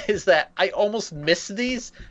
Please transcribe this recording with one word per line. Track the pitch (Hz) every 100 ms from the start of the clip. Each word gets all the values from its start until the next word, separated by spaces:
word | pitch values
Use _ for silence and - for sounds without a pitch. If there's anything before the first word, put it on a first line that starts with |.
<laughs> | -
is | 202 -
that | 156 - -
I | 185
almost | - 208 220 -
missed | 151 151 170 - 202
these | 247 254 - - -